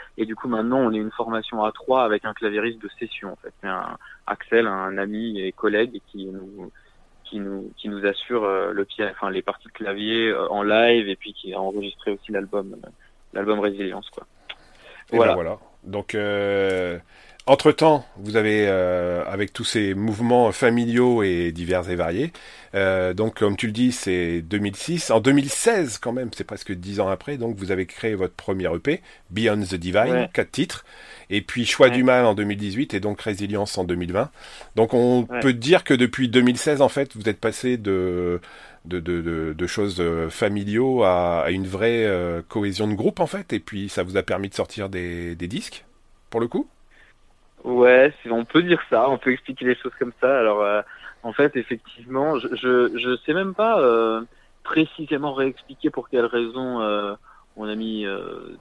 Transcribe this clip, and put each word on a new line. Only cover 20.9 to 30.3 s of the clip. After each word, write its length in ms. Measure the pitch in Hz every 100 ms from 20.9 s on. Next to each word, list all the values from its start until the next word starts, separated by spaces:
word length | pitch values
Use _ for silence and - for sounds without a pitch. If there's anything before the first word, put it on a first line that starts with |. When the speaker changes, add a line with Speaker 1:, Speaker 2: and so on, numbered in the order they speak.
| 120 123 120
Speaker 2:
et 280 | 98 87 85
divers 380 | 82 85 90 87
et 80 | 87
variés, 340 | 82 90 165 - - - -
euh, 400 | 98 95 95 92
donc 240 | 92 110 -
comme 180 | 104 101
tu 100 | 117
le 60 |
dis, 180 | 107 123
c'est 520 | 120 98 90 85 85
deux 160 | 82 101
mille 180 | 101 101
six. 340 | - 170 -
En 100 | 113
deux 120 | 120
mille 160 | 143 139
seize, 480 | - - 220 143 -
quand 160 | 123
même, 160 | 123 120
c'est 100 | -
presque 280 | - 104 -
dix 280 | 92 92 101
ans 80 | 95
après, 300 | 95 - 143
donc 180 | 117 101
vous 140 | 95
avez 160 | 95 92
créé 280 | - 113 101
votre 180 | 90
premier 320 | - - 95 87
E 120 | 85
P, 220 | 139 170 - - -
Beyond 320 | 92 110 104
the 140 | 95 92
Divine, 360 | 87 95 127
Speaker 1:
Ouais. 180 | 127 120